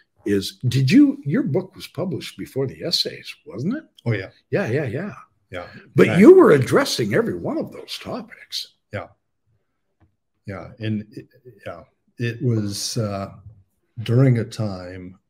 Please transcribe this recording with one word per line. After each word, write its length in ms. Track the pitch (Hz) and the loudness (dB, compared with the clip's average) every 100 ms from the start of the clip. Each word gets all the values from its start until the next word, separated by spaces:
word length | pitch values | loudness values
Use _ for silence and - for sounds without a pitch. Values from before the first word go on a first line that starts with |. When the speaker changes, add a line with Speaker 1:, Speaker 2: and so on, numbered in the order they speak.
| _ _ - | _ _ -4
Speaker 1:
is, 320 | 101 98 - 127 | -4 -4 -6 -4
did 220 | 131 131 | 0 4
you, 280 | 226 285 - | 6 6 2
your 200 | 139 202 | -4 -4
book 300 | 240 190 - | -2 -4 -6
was 120 | - - | -14 -14
published 500 | - 185 113 82 - | -8 -6 -8 -10 -14
before 300 | 95 131 135 | -10 -6 -6
the 180 | - | -6
essays, 500 | 165 - - - - - - | -8 -6 -6 -10 -18 -20 -16
wasn't 280 | 104 156 | -8 -6
it? 100 | 294 - _ | -8 -10 _
Speaker 2:
Oh, 80 | 120 | -6
yeah. 160 | 104 95 _ - | -4 -6 _ -8
Speaker 1:
Yeah, 160 | 185 202 | -6 -4
yeah, 160 | 156 | -4
yeah. 300 | 135 135 196 - - _ _ | -4 -8 -10 -14 -20 _ _
Speaker 2:
Yeah. 160 | 90 87 - - - | -16 -16 -20 -2 2
Speaker 1:
But 120 | 90 | 4
Speaker 2:
Right. 100 | 165 | 8
Speaker 1:
you 160 | 247 | 10
were 160 | 381 254 | 10 10
addressing 600 | 143 123 214 285 - 110 | 6 4 0 0 -2 -2
every 200 | 175 233 | 0 -2
one 220 | 87 139 302 | -4 -6 -6
of 160 | - | -8
those 260 | - - - | -12 -16 -14
topics. 720 | 143 220 214 - - - - _ _ | -12 -12 -14 -20 -14 -14 -14 _ _
Speaker 2:
Yeah. 140 | 101 87 _ _ _ _ _ _ _ _ _ _ _ _ _ - | -14 -14 _ _ _ _ _ _ _ _ _ _ _ _ _ -14
Yeah. 260 | 92 82 - | -14 -14 -10
And 280 | 110 107 107 | -6 -6 -8
it, 140 | - 131 _ 127 - 101 | -16 -20 _ -20 -20 -16
yeah, 180 | 85 - _ _ - | -16 -20 _ _ -10
it 240 | 120 113 | -8 -4
was, 540 | 123 113 104 101 - - | -2 -2 -2 -6 -8 -6
uh, 340 | 107 98 98 - - - _ _ _ - | -6 -6 -10 -14 -20 -20 _ _ _ -10
during 360 | 107 117 135 117 | 0 4 4 4
a 60 | |
time 720 | 107 - 107 92 90 92 92 95 | -2 -6 -6 -6 -12 -14 -16 -20